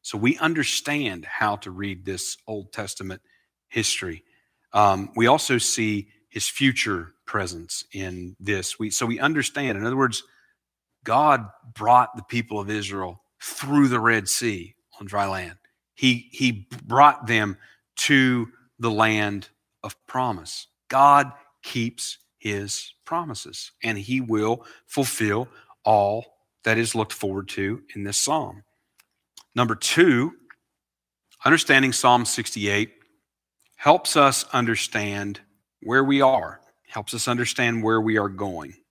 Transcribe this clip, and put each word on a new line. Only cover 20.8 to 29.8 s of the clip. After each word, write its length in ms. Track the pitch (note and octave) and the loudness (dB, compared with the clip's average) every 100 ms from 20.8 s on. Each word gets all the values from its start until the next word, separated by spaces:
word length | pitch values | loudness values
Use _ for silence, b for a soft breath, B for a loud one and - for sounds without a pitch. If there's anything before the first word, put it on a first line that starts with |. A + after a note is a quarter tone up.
| _ | _
God 440 | C3+ C#3+ C#3+ C#3 - _ _ | 6 8 8 4 -6 _ _
keeps 560 | - B2 A#2 - - - _ _ | -8 -4 -4 -6 -12 -12 _ _
his 540 | G#2+ G2+ G2+ - - _ | -6 -6 -6 -10 -10 _
promises, 680 | - E3 D#3+ A2 - - - _ | -6 -6 -6 -10 -12 -16 -18 _
and 140 | A2 G#2 | -6 -6
he 240 | G2+ C3 | -2 -4
will 440 | A#2+ A2 G#2+ B2 B B _ | 0 0 0 -2 B B _
fulfill 640 | - C3 - G#2+ G#2 B2+ b b b | -2 -2 0 0 0 -4 b b b
all 420 | G#2+ G#2+ G2+ A2 - _ _ _ | 2 4 4 0 -8 _ _ _
that 140 | A2+ A2 | 0 2
is 160 | A2+ | 0
looked 180 | A2+ G#2+ | -2 -4
forward 360 | - G2+ F#2+ G2 | -4 -6 -6 -8
to 340 | - G2 A#2 - | -6 -4 -6 -12
in 100 | G#2 | -12
this 120 | G2+ - | -6 -4
psalm. 480 | - D#3 C#3 G2+ _ _ _ _ _ _ _ - _ | -2 -2 -4 -12 _ _ _ _ _ _ _ -20 _
Number 200 | - A#2+ | -2 0
two, 580 | A2 | 0